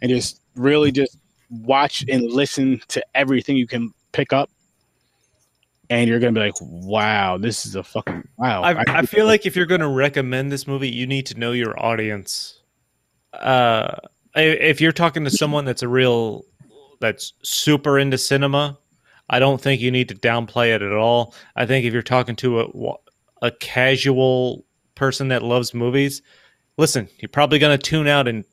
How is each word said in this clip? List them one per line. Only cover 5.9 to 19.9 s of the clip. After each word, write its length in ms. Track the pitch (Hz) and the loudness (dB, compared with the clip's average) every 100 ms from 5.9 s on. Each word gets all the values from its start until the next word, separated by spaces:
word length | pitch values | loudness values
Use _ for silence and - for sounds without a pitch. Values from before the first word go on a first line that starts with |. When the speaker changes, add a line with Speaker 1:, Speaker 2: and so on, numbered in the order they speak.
| 120 117 | 0 2
Speaker 1:
you're 120 | 117 | 2
gonna 140 | 120 | 2
be 60 | 110 | 2
like, 140 | 104 - | 0 -4
"Wow, 760 | 64 85 95 107 107 107 95 90 | -12 -14 -4 0 2 2 0 0
this 260 | 113 104 107 | -4 -6 -8
is 100 | 98 | -10
a 80 | |
fucking, 440 | - 113 - 87 - - | -8 -8 -8 -10 -12 -4
wow." 240 | - 101 | -2 0
Speaker 2:
I, 200 | 123 160 | 0 0
Speaker 1:
I 20 | 120 165 | 0 0
Speaker 2:
I 60 | 127 | 0
feel 180 | 208 220 | 2 4
like 220 | 214 196 | 4 2
if 80 | 180 | -2
you're 100 | 170 | 0
gonna 240 | 180 151 | 0 0
recommend 640 | 131 143 139 127 131 139 | 0 0 0 -4 -4 -4
this 160 | 139 143 | -6 -6
movie, 220 | 135 135 | -6 -4
you 180 | 120 127 | -6 -4
need 180 | 135 131 | -4 -6
to 120 | 110 | -6
know 120 | 117 | -4
your 280 | 120 113 - | -2 -2 -2
audience. 760 | 113 113 107 104 92 - - - _ _ _ _ _ _ _ | -2 0 -2 -6 -8 -10 -10 -18 _ _ _ _ _ _ _
Uh, 600 | - - 131 120 113 - - - _ _ 151 | -8 0 2 4 2 -2 -8 -16 _ _ 0
i-, 60 | |
if 380 | 160 160 160 143 | 2 2 2 2
you're 120 | 160 | 2
talking 320 | 156 170 165 | 2 0 0
to 80 | 147 | -2
someone 340 | - 151 147 135 | 0 0 0 -2
that's 160 | 120 | -4
a 60 | 123 | 0
real, 580 | 127 127 117 113 107 - _ - - _ - | 2 4 2 0 -6 -14 _ -20 -20 _ -4
that's 340 | 113 104 - _ | -4 -4 -10 _
super 560 | - - - 147 143 139 | -8 -2 2 2 4 2
into 220 | 139 131 | 2 0
cinema, 580 | - 139 139 143 147 139 _ _ _ _ - | 0 0 2 0 -2 -6 _ _ _ _ -2
I 80 | 120 | 2
don't 200 | 135 135 | 4 2
think 220 | 139 131 | 0 0
you 80 | |
need 200 | 123 | 0